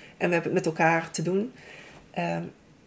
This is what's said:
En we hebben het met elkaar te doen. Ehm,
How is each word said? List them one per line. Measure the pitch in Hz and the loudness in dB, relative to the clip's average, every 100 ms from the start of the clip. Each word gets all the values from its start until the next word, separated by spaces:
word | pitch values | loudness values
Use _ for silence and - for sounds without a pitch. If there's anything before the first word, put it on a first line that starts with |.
| - - | -18 -2
En | 175 | 2
we | |
hebben | 170 165 | 2 2
het | |
met | 180 175 | 0 0
elkaar | 160 165 165 165 | 2 4 4 0
te | - | -4
doen. | 165 190 247 - - - - - - | 0 0 -2 -8 -20 -20 -20 -20 -10
Ehm, | - 170 170 175 - - - | -4 -2 -2 -6 -12 -20 -20